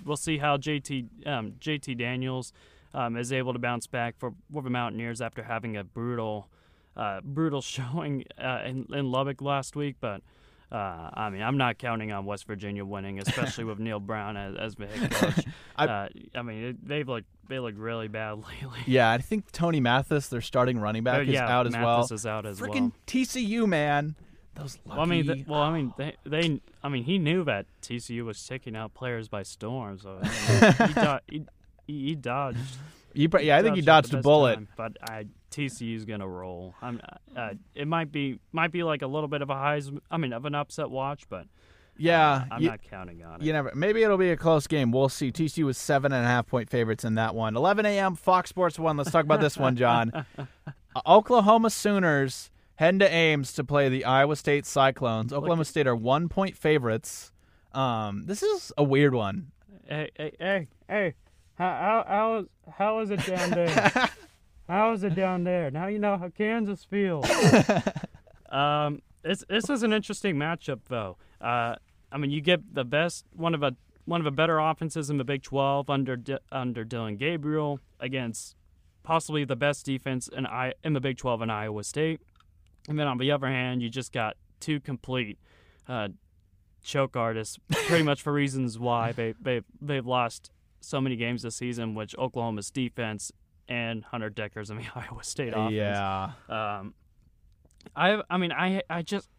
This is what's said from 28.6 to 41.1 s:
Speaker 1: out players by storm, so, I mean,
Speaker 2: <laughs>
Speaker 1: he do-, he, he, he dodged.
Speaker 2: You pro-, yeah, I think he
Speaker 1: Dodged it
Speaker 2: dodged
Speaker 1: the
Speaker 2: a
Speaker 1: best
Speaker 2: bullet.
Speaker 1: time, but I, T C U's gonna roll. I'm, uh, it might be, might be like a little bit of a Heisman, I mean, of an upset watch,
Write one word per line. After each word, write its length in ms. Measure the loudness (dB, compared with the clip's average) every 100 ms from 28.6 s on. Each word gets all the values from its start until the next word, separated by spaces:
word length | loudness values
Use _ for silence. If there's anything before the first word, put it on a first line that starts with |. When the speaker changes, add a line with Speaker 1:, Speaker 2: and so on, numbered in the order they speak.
| -10 -10
Speaker 1:
out 180 | -10
players 340 | -8 -6 -6 -6
by 140 | -10
storm, 560 | -10 -10 -8 -6 -8 -10
so, 220 | -12 -4
I 560 | -4 -2 4 8 8 8
mean, 100 | 4
Speaker 2:
<laughs> 0 |
Speaker 1:
he 60 |
do-, 240 | 4 2 0 -4
he, 160 | -10 -10 _ _ _ -10
he, 160 | -6 -4
he 40 |
dodged. 440 | -4 -4 -4 -4 -6 -8 -12 -18 -20 _
Speaker 2:
You 160 | 2 4
pro-, 120 | 6
yeah, 160 | 6 6
I 40 |
think 140 | 6 4
he 60 |
Speaker 1:
Dodged 260 | 8 8 8
it 20 |
Speaker 2:
dodged 20 |
Speaker 1:
the 40 | 2
Speaker 2:
a 20 |
Speaker 1:
best 60 |
Speaker 2:
bullet. 300 | 6 8 8
Speaker 1:
time, 140 | 2 -4 -10
but 200 | -10 -8
I, 240 | -10 -10 -12 -16 -14
T 180 | -6 -6
C 180 | -6 -6
U's 180 | -6
gonna 220 | -6 -8 -6
roll. 460 | -8 -10 -12 -14 -12
I'm, 200 | -12 -10 -12 -20 _ -10
uh, 140 | -8 -10 -14
it 120 | -8 -2
might 220 | -2 -2
be, 260 | -4 -4 -6 -8
might 180 | -2 -2
be 120 | 0
like 180 | -2 -2
a 40 | -2
little 200 | -4 -4
bit 140 | -4
of 80 | -4
a 40 |
Heisman, 440 | -2 0 -2 -4 -12 -6
I 60 | -4
mean, 160 | -2
of 140 | -4 -4
an 80 |
upset 340 | -4 -4 -6 -6
watch, 400 | -4 -6